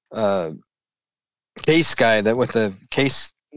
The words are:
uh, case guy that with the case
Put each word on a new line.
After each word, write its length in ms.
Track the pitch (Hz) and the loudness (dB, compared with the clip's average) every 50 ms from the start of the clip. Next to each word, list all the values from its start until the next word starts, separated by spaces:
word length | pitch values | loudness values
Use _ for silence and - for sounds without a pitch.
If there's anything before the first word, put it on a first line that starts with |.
| _ - | _ -14
uh, 400 | - 107 110 101 98 95 85 80 80 - _ _ _ _ _ _ _ _ _ _ _ _ _ _ _ _ _ _ - - | -6 -2 0 0 0 0 -2 -4 -8 -12 _ _ _ _ _ _ _ _ _ _ _ _ _ _ _ _ _ _ -20 -6
case 340 | - - 156 165 160 - - | 0 2 2 2 2 0 0
guy 260 | - 127 113 113 107 | 2 2 4 4 4
that 140 | 101 110 113 | 2 2 2
with 160 | 127 123 - | 0 0 0
the 240 | - 117 110 101 95 - - - | 0 0 -2 -2 -4 -8 -14 -8
case 400 | - - 139 139 - - - - _ _ _ _ - | -2 -2 0 0 -2 -4 -8 -10 _ _ _ _ -10